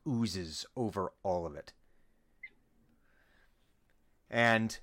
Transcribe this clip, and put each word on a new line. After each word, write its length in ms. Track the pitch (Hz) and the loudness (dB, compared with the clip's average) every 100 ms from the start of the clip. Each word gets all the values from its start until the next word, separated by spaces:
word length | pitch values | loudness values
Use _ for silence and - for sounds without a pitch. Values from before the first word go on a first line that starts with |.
| 156 | -4
oozes 580 | 117 113 92 85 78 - - | 0 0 -2 -8 -10 -10 -4
over 360 | 110 95 90 - | -4 -2 -4 -4
all 240 | 98 90 85 | -2 -2 -2
of 100 | 71 | -10
it. 160 | - - _ _ _ _ _ - - _ _ _ _ _ _ _ _ _ _ _ _ _ _ _ _ _ - | -16 -20 _ _ _ _ _ -20 -20 _ _ _ _ _ _ _ _ _ _ _ _ _ _ _ _ _ -4
And, 480 | 120 117 113 113 - | 4 6 6 4 -4